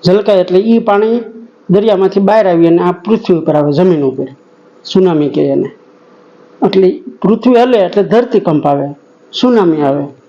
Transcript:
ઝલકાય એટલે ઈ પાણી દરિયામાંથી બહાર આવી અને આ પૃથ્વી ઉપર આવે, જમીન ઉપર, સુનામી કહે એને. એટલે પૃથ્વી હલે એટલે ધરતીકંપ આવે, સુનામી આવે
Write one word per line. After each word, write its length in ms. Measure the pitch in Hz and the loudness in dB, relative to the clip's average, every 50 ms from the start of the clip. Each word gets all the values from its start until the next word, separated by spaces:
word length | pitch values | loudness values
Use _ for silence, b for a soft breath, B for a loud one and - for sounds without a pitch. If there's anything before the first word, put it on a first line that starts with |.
| - | 2
ઝલકાય 300 | 165 180 208 202 220 208 | 2 2 2 2 2 2
એટલે 220 | 185 180 180 180 185 | 2 2 2 0 0
ઈ 200 | 208 226 226 226 | 2 2 0 0
પાણી 420 | - 226 202 202 214 220 226 240 226 - - - - - _ _ _ _ | 2 0 0 0 0 0 -2 -2 -4 -8 -18 -20 -20 -20 _ _ _ _
દરિયામાંથી 500 | 175 196 208 226 208 185 190 190 185 196 | 0 0 2 2 0 2 0 0 0 0
બહાર 280 | 196 196 208 220 214 190 | 0 2 2 2 2 2
આવી 180 | 175 165 170 | 2 2 2
અને 120 | 165 170 170 | 2 2 2
આ 140 | 180 175 180 | 2 0 -2
પૃથ્વી 440 | 180 - 208 220 226 226 - 185 | -4 -2 -2 -2 -2 0 -2 -2
ઉપર 180 | 165 160 - 151 | -2 0 -2 0
આવે, 180 | 147 147 147 143 | 0 0 0 0
જમીન 300 | 143 180 190 175 156 143 | 2 2 2 2 0 -2
ઉપર, 240 | 135 131 135 139 - - - _ _ _ _ _ - _ - _ | -4 -4 -6 -10 -10 -12 -20 _ _ _ _ _ -20 _ -20 _
સુનામી 440 | - - 196 185 185 165 151 147 143 | -2 0 2 2 2 0 0 -2 -2
કહે 140 | - 151 147 | -2 -2 -2
એને. 280 | 143 135 139 139 139 - - - _ _ _ _ _ - - _ - _ _ - - - - - | -2 -2 -2 -4 -6 -8 -18 -20 _ _ _ _ _ -20 -20 _ -20 _ _ -20 -20 -10 -4 -4
એટલે 360 | 196 202 190 190 185 - - - - - - - | -2 0 2 2 2 0 -2 -10 -18 -18 -6 -2
પૃથ્વી 400 | 185 220 220 - 240 254 233 240 | -2 -2 0 0 2 2 2 2
હલે 160 | 254 254 220 | 2 2 0
એટલે 240 | 190 175 - 202 196 | 0 0 0 -2 -2
ધરતીકંપ 640 | 165 165 233 240 - - 208 - 180 160 151 135 | 0 0 0 0 0 -2 -2 -2 0 -2 -2 0
આવે, 220 | 147 143 139 143 143 147 - _ _ _ _ _ _ - | 0 -2 -2 -4 -6 -10 -14 _ _ _ _ _ _ -8
સુનામી 500 | - - 254 247 226 196 175 160 151 147 | -2 0 0 2 2 2 2 0 0 0
આવે 220 | 139 135 143 143 143 - - _ | -2 -2 -2 -4 -8 -12 -18 _